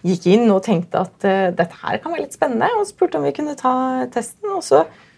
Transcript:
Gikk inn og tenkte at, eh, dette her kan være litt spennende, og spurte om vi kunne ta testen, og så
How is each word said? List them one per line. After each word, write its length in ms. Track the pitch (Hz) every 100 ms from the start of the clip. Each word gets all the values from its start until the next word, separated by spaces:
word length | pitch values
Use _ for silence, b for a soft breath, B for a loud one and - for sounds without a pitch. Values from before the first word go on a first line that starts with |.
Gikk 220 | 175 180 175
inn 160 | 214 240
og 100 | 190
tenkte 380 | 190 175 175 -
at, 240 | 185 -
eh, 260 | 196 190 185
dette 220 | 180 180 -
her 160 | - -
kan 140 | 320
være 80 | 339
litt 120 | 294 -
spennende, 300 | 294 226 349 466
og 80 | 403
spurte 300 | - 370 311
om 80 |
vi 80 | 285
kunne 240 | - 302 285
ta 500 | 254 254 262 254 254
testen, 480 | 240 226 - 415
og 80 | 392
så 240 | - - - b b